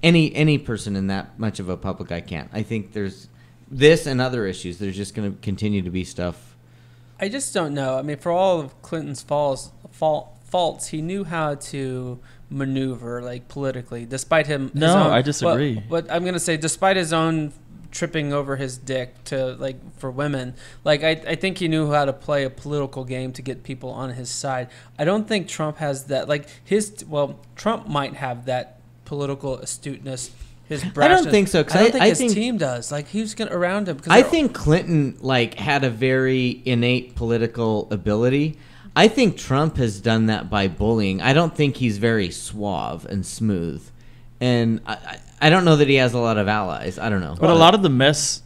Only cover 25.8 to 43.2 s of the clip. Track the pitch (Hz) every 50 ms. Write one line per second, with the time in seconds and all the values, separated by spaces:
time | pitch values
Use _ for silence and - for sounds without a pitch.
25.8 | 156 147 139 131 127 131 139 131 - - 147 147 143 - - - - - 190 214
26.8 | 214 202 - - - - 156 147 143 135 - - - - - - - 214 233 220
27.8 | 226 - 151 143 139 123 - - 143 131 123 120 120 131 127 127 120 - - -
28.8 | - - - - _ - 151 143 143 139 139 139 143 139 131 - - - - -
29.8 | - 147 135 - - 135 131 127 - - - - - - - - - - 156 143
30.8 | 139 180 - - - 302 359 370 339 - - 208 196 190 - 170 147 - 156 180
31.8 | 214 233 233 269 165 214 175 - 247 240 208 208 220 247 247 202 165 135 127 120
32.8 | 117 - 147 147 147 - - 208 220 214 - - 220 - - 180 175 175 190 208
33.8 | 208 180 160 135 - 156 165 220 262 - - 330 302 240 - - - 147 151 180
34.8 | - - 170 156 143 131 - - - 131 131 127 117 113 - - 101 143 143 143
35.8 | 135 131 117 110 127 131 131 131 131 131 131 131 127 123 123 - - 127 123 117
36.8 | 117 120 123 127 123 - - - 120 113 117 117 117 113 - 120 117 110 110 107
37.8 | - - 104 101 85 107 104 107 117 123 131 143 147 160 151 - - - - -
38.8 | - - - - 180 220 226 - 254 202 - - - - 131 135 151 160 - -
39.8 | 127 113 101 98 95 117 113 113 113 110 110 92 - 90 - 104 98 95 82 -
40.8 | 101 107 117 113 104 98 95 95 85 120 139 151 170 165 - - 151 143 131 -
41.8 | 131 120 104 101 104 117 113 110 98 85 78 - - - - 107 104 104 95 80
42.8 | 52 55 69 85 - - - 101